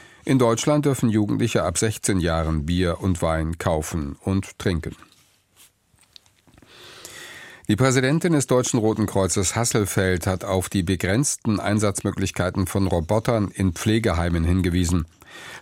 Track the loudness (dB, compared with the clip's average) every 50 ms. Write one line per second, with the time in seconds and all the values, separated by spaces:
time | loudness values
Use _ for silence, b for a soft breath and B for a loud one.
0 | B B B B B B 4 4 4 4 4 2 2 2 2 2 2 2 0 2
1 | 2 2 2 2 2 0 0 0 0 0 0 0 0 0 0 0 -2 -2 -2 -2
2 | -2 -2 0 2 2 2 0 0 0 0 -2 -2 -2 0 0 0 0 0 -2 -2
3 | -2 -2 0 0 0 0 0 0 -2 -2 -4 -4 -2 -2 0 -2 -2 -4 -6 -6
4 | -6 -6 -8 -6 -4 -2 -2 -2 -2 -4 -8 -6 -2 -2 -2 -2 -4 -8 -10 -14
5 | -18 -20 _ _ _ _ _ _ _ _ _ _ -20 -20 _ _ _ _ _ _
6 | _ _ -20 -20 _ _ _ _ _ _ -20 B B B B B B B B B
7 | B B B B B B B B B B B B B B 2 2 4 4 4 4
8 | 4 2 2 2 2 2 2 2 2 2 2 2 2 2 0 2 2 2 2 0
9 | 0 0 2 0 0 0 0 0 -2 0 0 -2 0 0 0 0 0 0 0 0
10 | 2 2 0 0 0 -2 -2 -2 -2 -2 -2 -2 -2 0 -2 -2 0 0 -2 -2
11 | 0 0 0 0 0 -2 -4 -4 -2 -2 -2 0 0 0 0 2 2 0 0 -2
12 | -2 -4 -2 -2 -4 -4 -2 -2 -2 -2 0 -2 -2 0 0 0 0 0 0 0
13 | 0 0 0 0 0 0 0 0 0 -2 -2 -2 -2 0 -2 0 0 0 0 2
14 | 2 0 0 0 0 0 0 0 2 2 2 2 2 2 2 2 2 2 2 0
15 | -2 -4 B B B B B B B B B B